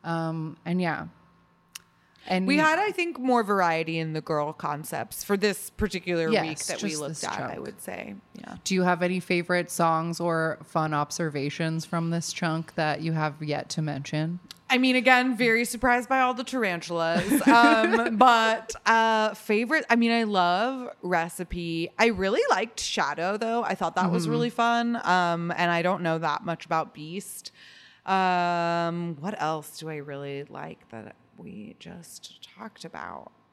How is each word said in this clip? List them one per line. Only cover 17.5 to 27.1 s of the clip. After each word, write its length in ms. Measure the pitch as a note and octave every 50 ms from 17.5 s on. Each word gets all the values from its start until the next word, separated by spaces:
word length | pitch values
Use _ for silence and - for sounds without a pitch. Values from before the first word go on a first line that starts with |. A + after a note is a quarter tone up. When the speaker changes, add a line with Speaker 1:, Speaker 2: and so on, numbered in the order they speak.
| A#3+ A#3 A#3+ A#3 A3+ A3+ A3 A3+ A3 A#3 A#3 A#3+ A3+
Speaker 2:
but, 560 | G3+ B3 C4 A#3+ A3+ A3+ A3 A3 A3+ A3+ - - - _
uh, 480 | G#3 A3+ A3+ A3+ A3+ A3 A3 G#3+ G#3+ G3
favorite, 500 | - - - G#3+ G#3+ A#3+ A#3+ D#4 D#4 F#3+
I 100 | - A#3
mean, 140 | A#3 A#3 A#3
I 120 | A#3 A#3 A3+
love 680 | G#3+ G3+ F#3 F3 F3 F3 F#3+ A3+ B3+ C4+ B3+ B3 - - _ -
Recipe. 840 | F3+ F3+ E3 E3 F3 - - F3+ - - F3+ E3+ E3 E3 E3 E3 - _ -
I 80 | A3+
really 340 | A#3 A3 F3+ F#3+ F#3+ G#3+ E4 C5+ C#5
liked 300 | F#4+ F#3+ G3+ - - -
Shadow, 580 | - - - G#3 D#3+ C#3 D3 D#3+ E3+ F#3 G3+
though. 260 | G#3+ A3+ A3+ A3+ A#3 A#3
I 120 | - F#3+
thought 200 | - F#3+ E3+ -
that 120 | F#3 F#3 F3+
was 120 | E3+ F3+ E3
Speaker 1:
Mm-hmm. 80 | D#3+
Speaker 2:
really 180 | D#3 D#3+ D#3 D#3+
fun. 460 | D#3+ - A#3 A#3 A#3 A#3 A#3 A#3 A#3 A3+ -
Um, 500 | - F3+ F#3 F3+ E3+ E3+ E3+ E3+ F3 E3+
and 140 | - F3+ E3+
I 140 | E3+ E3+ E3
don't 180 | F3+ G3 F3+
know 160 | F3 E3 D#3+
that 260 | D#3+ E3 D#3 C#3+ - -
much 200 | E3+ E3 - -
about 280 | D#3+ E3 D#3+ D#3 - -
Beast. 560 | D3+ D3+ D#3